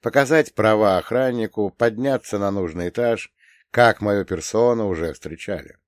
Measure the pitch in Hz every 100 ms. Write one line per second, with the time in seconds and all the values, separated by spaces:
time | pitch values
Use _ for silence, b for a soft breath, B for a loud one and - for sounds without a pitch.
0 | 120 139 139 156 143 - 107 107 107 92
1 | - 120 131 120 110 - 101 _ 117 107
2 | 135 131 - 104 101 98 90 82 87 101
3 | 120 113 - b b b b - 120 -
4 | 104 101 92 90 - 110 120 117 104 85
5 | 80 73 - 82 - 92 71 -